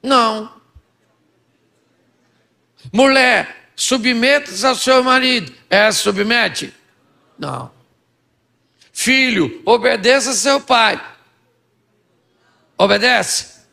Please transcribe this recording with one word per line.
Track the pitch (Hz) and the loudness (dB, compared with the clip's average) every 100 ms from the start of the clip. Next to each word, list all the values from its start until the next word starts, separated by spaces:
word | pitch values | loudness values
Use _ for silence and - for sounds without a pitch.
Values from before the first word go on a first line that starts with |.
Não. | 247 262 226 220 214 - _ - _ _ _ _ _ _ _ _ _ _ _ _ _ _ _ _ _ _ _ _ 127 | 2 2 2 -4 -10 -18 _ -20 _ _ _ _ _ _ _ _ _ _ _ _ _ _ _ _ _ _ _ _ -8
Mulher, | 196 269 269 254 220 - - _ - | 2 4 4 2 0 -2 -14 _ -8
submeta-se | - 262 226 233 247 285 285 190 254 | -4 -2 -2 0 2 0 -2 -4 -2
ao | |
seu | 254 - 262 | -2 2 2
marido. | 254 254 254 247 156 - _ | 4 2 2 -2 -4 -18 _
É, | 196 214 | 2 2
submete? | 208 202 196 202 240 214 - - _ _ _ _ _ _ _ | 0 -2 -2 -2 0 -2 -6 -14 _ _ _ _ _ _ _
Não. | 147 127 123 _ _ _ _ _ _ _ _ _ _ _ _ | -10 -10 -12 _ _ _ _ _ _ _ _ _ _ _ _
Filho, | - - 262 262 208 143 113 | -8 0 0 0 0 -2 -4
obedeça | - 233 233 226 226 269 254 | 0 2 2 0 2 2 0
seu | 254 277 277 | -2 0 -2
pai. | - 240 220 - - - _ _ _ _ _ _ _ _ _ _ _ _ _ _ _ _ | 0 2 2 -2 -10 -20 _ _ _ _ _ _ _ _ _ _ _ _ _ _ _ _
Obedece? | 196 202 233 240 185 - - - _ | 0 2 2 0 0 -6 -8 -20 _